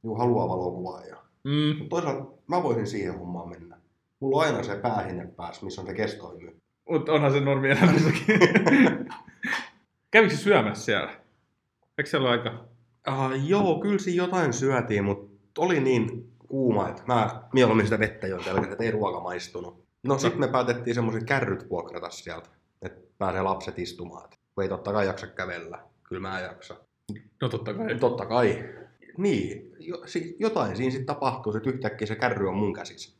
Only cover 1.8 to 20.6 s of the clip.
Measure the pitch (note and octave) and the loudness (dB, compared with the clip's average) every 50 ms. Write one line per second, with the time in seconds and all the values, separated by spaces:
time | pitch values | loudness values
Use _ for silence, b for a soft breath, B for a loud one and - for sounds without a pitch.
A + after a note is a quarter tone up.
1.8 | D3+ D3 F3 E3+ D#3+ D3 - - C#3 - - _ _ - D#3+ F#3 F3+ C#3 A#2 A2+ | -4 -4 -2 -2 0 -2 -4 -4 -6 -12 -16 _ _ -2 -2 0 2 2 0 0
2.8 | G#2 G2 A2+ G#2 G2 F2+ F2 - F2 F2 F2+ F2 E2+ E2 F2 E2 E2+ E2+ - _ | -2 -4 -4 -4 -4 -4 -6 -6 -8 -10 -10 -10 -10 -12 -14 -16 -18 -20 -20 _
3.8 | _ _ _ _ _ _ _ _ C#3 C3+ C3+ D3 D#3+ D3+ C3 - - - G2+ G2+ | _ _ _ _ _ _ _ _ -2 0 2 2 2 2 2 0 -2 -4 -6 -2
4.8 | - A#2+ A2+ G#2 F#2 F2 F2 F2 E2+ - - - E2+ E2+ - - - F#2+ - - | -2 0 0 0 -2 -4 -6 -8 -10 -12 -12 -12 -12 -12 -12 -10 -12 -10 -10 -10
5.8 | F#2 F#2+ F#2 - G#2+ G2 - - - F2+ - E2+ - - - _ _ _ _ _ | -10 -8 -4 -4 -4 -4 -4 -8 -14 -16 -18 -18 -18 -20 -20 _ _ _ _ _
6.8 | _ - E3 D3+ C3+ D3+ D#3 D3 C#3+ C#3 C3+ C#3+ C#3 C#3 C#3 C3 C3+ C3+ C#3 - | _ -2 -2 -2 0 2 2 4 4 4 4 4 4 4 2 2 4 4 6 8
7.8 | F#3 F3 E3 D#3 D#3+ D#3 D3 - - - G#3+ F#3+ F3+ - - G3+ - - C4+ C#4+ | 8 8 8 6 6 4 2 0 2 2 6 8 8 8 8 6 6 6 6 8
8.8 | B3+ - - - - - - - - - - _ - - - - - - _ _ | 6 6 4 0 -6 -8 -10 -16 -18 -20 -20 _ -6 -6 -6 -6 -6 -10 _ _
9.8 | _ _ _ _ _ _ - G#3+ A3+ F3 C#3 C#3+ - G3 G#3 D3+ A2 G#2 G#2 - | _ _ _ _ _ _ 6 6 6 6 4 2 4 4 6 6 4 2 -2 -4
10.8 | - - G#2+ F#2+ C#2+ - - - _ _ _ _ _ _ _ _ _ _ _ _ | -2 0 0 0 0 -4 -8 -14 _ _ _ _ _ _ _ _ _ _ _ _
11.8 | _ _ _ - D3 - - D3+ C3+ B2+ A#2 A#2 A#2 A#2 - - - - - _ | _ _ _ -6 -6 -2 0 0 2 2 2 2 0 -4 -8 -10 -16 -18 -20 _
12.8 | _ _ _ _ _ D3 C3+ C3+ C3+ C3 C3 C3+ C#3 D3+ F#3+ G3+ G3+ F#3 D#3+ D#3 | _ _ _ _ _ -6 -2 -2 -2 -2 0 -2 0 2 2 4 4 2 2 2
13.8 | D#3+ G3+ G3+ F#3+ G3 F#3+ F3 F3 F3+ F3+ F#3 F#3 E3 C#3 A#2 A#2+ C3+ C3+ C3+ B2 | 0 0 0 0 0 0 0 0 0 0 0 0 0 0 0 0 0 2 2 2
14.8 | A2+ A#2+ G#2+ G2+ G2 G2+ G2+ - - - - _ _ _ _ - D#3+ F#3 F3+ D3 | 0 0 0 0 2 0 -2 -2 -4 -18 -20 _ _ _ _ -2 0 2 2 2
15.8 | C3 C3 C3 A#2+ A2 - - - - - _ _ _ _ C#3+ C3+ C3 B2 A2 G#2 | 4 4 4 2 2 0 -4 -10 -12 -16 _ _ _ _ -4 0 2 2 2 2
16.8 | G2 F2+ F2+ - - - B2 A#2 A2 G2+ - - - - - C3 B2+ A2+ A2 A2 | 0 -2 -6 -8 -2 2 2 4 4 2 -2 -8 -12 0 4 6 6 8 6 6
17.8 | G2+ G2+ A2+ G2+ A2 G#2+ - - - F#2+ F#2+ F2+ F2 F#2 F#2 F#2+ - - G2+ G2 | 4 4 4 2 2 0 -2 -6 -6 -6 -6 -4 -4 -2 -2 -2 -2 -2 -4 -4
18.8 | A2+ A2+ G#2+ G#2+ G2+ F#2+ F2 F2 E2+ F2+ F2+ F2 - - - F2+ F2 F2 - - | -4 -2 0 0 -2 -2 -2 -4 -6 -6 -8 -8 -10 -10 -12 -12 -12 -12 -16 -20
19.8 | _ _ _ _ _ B2+ C#3 C3+ C#3 - - E3 C#3+ A#2+ B2 B2+ | _ _ _ _ _ 0 0 2 2 0 0 0 -2 0 2 0